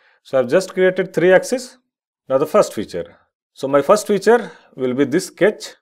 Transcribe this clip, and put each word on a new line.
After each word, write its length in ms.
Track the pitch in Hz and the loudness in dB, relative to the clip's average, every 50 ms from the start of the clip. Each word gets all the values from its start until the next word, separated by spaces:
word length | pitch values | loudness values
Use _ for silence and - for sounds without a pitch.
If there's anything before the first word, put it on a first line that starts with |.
| _ _ _ _ _ | _ _ _ _ _
So 160 | - - 131 | -4 -2 -2
I've 100 | 127 120 | -2 2
just 240 | 143 185 185 190 - | 0 0 0 0 -4
created 400 | 185 185 185 180 190 185 185 - | 0 0 0 0 -2 -6 -4 -4
three 200 | 165 160 180 185 | 0 2 4 4
axes. 460 | 175 - - 247 254 - - - _ _ _ _ _ _ _ _ _ _ - | 4 2 0 -6 -8 -8 -10 -20 _ _ _ _ _ _ _ _ _ _ -2
Now 100 | 131 135 | -2 -2
the 80 | 151 | 0
first 260 | 151 - 214 175 - - | 2 2 0 0 0 -2
feature, 440 | 117 98 - - 87 80 - - _ _ _ _ _ _ _ _ | -10 -10 -8 -8 -10 -10 -10 -14 _ _ _ _ _ _ _ _
so 120 | - - 135 | -10 -6 0
my 140 | 139 143 143 | 0 2 4
first 260 | - 202 208 - - | 4 2 2 2 -2
feature 420 | 208 196 196 208 233 247 208 175 - - _ _ - | -2 0 2 2 2 2 2 -4 -16 -20 _ _ -12
will 200 | - 131 131 123 | -6 -4 -4 0
be 100 | 127 143 | 0 -2
this 220 | 127 127 180 190 - | 0 0 -4 -4 -4
sketch, 460 | - - 170 208 214 - - - - _ | -4 0 0 0 0 -2 -12 -20 -20 _